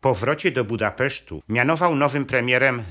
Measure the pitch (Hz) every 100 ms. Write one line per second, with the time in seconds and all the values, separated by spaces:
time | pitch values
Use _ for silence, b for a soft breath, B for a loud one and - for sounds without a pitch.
0 | 135 101 120 151 185 127 104 110 107 -
1 | 135 - - 80 - 117 135 160 175 143
2 | 143 143 135 131 120 127 135 120 98